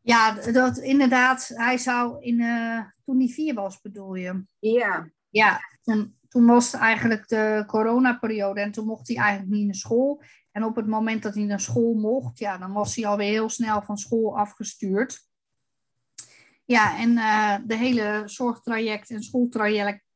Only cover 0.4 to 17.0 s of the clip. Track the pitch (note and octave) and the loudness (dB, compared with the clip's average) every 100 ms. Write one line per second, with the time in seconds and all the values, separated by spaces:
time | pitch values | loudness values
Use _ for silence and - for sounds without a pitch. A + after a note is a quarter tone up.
0.4 | A#3 A#3 B3+ B3 B3+ C#4 C4 B3+ B3+ B3+ | 0 4 4 0 2 4 6 4 4 2
1.4 | - A#3 A#3 B3+ B3+ A#3+ A#3+ - A#3+ A#3 | -4 -4 -2 0 -2 -2 -2 -6 -2 0
2.4 | A#3 A#3 A3+ A3+ G3+ _ - C4 B3+ B3 | 0 -2 -2 -6 -8 _ -2 0 0 0
3.4 | D#4 A#3 G3 F#3+ G#3 G3+ F#3+ F#3 F#3 F#3 | -4 -4 -6 -10 -18 -16 -10 -8 -6 -8
4.4 | F#3+ _ A3 A#3 A3 E3+ E3 _ _ G#3+ | -10 _ 0 2 2 -4 -8 _ _ 4
5.4 | G#3+ F3 - _ - G#3+ G#3 _ _ B3 | 4 2 -6 _ -4 -2 -4 _ _ 6
6.4 | A#3 A#3+ A#3+ - A3+ A3+ A#3 G#3+ - A3 | 8 8 4 0 0 2 0 -2 -2 0
7.4 | G#3+ G#3+ G#3 A3 A3 A#3+ B3+ A#3+ A3 G#3+ | 2 0 0 0 2 4 2 2 -2 -2
8.4 | G3 G3+ G#3 G#3 A3 A3 - A#3 G#3 G3 | -2 -2 -4 -4 -6 -8 -6 0 0 0
9.4 | F#3+ G#3 G#3 G3 - A3+ C4+ D4 - _ | -2 -2 0 -4 -2 2 2 -2 -10 _
10.4 | _ G#3 A3 A#3 G#3+ A3 A3+ A3 G#3 G3+ | _ -6 -4 -2 -2 -2 -2 -2 -4 -4
11.4 | G#3 G3+ - B3 A#3 A3+ G#3+ C4 B3 - | -4 -4 -2 0 2 0 0 -2 -4 -8
12.4 | G#3 F#3 F#3 G3+ G#3 - G#3 G#3 G3+ G#3+ | -8 -8 -6 -4 -4 -2 -2 0 0 0
13.4 | A3 - A3+ G#3 G#3 G#3 - A#3 A3 - | -2 -4 -2 -2 -2 -10 -4 -2 0 -2
14.4 | G#3 - G#3+ - G3 G3 B3+ - _ _ | -4 -4 -14 -8 -4 -2 -2 -6 _ _
15.4 | _ _ _ _ _ _ _ - - _ | _ _ _ _ _ _ _ -20 -20 _
16.4 | _ _ - A#3+ G#3 F3+ | _ _ 0 2 4 2